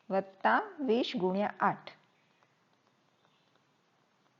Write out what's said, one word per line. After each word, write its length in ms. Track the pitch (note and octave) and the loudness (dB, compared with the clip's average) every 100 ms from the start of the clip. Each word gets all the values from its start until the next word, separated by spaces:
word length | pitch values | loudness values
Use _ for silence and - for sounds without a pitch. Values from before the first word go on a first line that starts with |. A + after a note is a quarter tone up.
| - | -4
વત્તા 500 | F#3+ F#3+ - A3 A#3+ G#4+ F4 | -2 -2 -2 2 2 0 -6
વીસ 320 | C4 A3+ E4+ B3 | 0 0 0 -2
ગુણ્યા 380 | F#3 F#3+ G#3 - | -2 0 -2 0
આઠ. 320 | G#3 D3+ - - _ _ _ _ _ _ _ _ _ _ _ _ _ _ _ _ _ _ _ _ _ _ _ _ | -2 -2 -10 -20 _ _ _ _ _ _ _ _ _ _ _ _ _ _ _ _ _ _ _ _ _ _ _ _